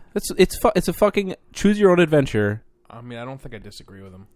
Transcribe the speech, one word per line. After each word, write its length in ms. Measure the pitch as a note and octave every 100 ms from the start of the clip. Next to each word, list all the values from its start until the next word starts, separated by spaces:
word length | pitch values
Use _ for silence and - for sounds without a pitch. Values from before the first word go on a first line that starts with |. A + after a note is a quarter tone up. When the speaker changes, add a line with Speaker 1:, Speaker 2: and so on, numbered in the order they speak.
| -
Speaker 1:
it's, 160 | G3+ - F#3+
it's 220 | F#3 -
fu-, 140 | A#3+ F3+
it's 120 | F3+
a 40 |
fucking 420 | E3 G#3 G3+ F#3+ - _
choose 240 | - G3 G3+
your 100 | G3
own 80 | F3+
adventure. 640 | D#3+ D3+ C3+ G#2+ G#2 A2 _ _ _
Speaker 2:
I 100 | A2+
mean, 180 | A#2+ A#2
I 60 |
don't 160 | B2 C3+
think 140 | C3
I 40 | A2
disagree 440 | G2 - - G2
with 100 | G2
him. 140 | F#2 G2+